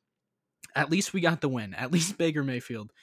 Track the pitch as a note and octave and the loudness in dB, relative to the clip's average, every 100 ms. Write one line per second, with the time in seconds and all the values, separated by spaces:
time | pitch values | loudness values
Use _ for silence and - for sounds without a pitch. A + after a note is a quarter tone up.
0 | _ _ _ _ _ _ - - D3 F3 | _ _ _ _ _ _ -4 -2 2 2
1 | G3 F#3+ E3+ E3 C#3+ B2+ G#2 - B2+ E3+ | 0 2 2 2 0 -2 -4 -6 0 2
2 | E3 - E3 D3+ C#3 B2 - A#2 G2+ - | 0 2 0 2 0 -2 -4 -8 -10 -16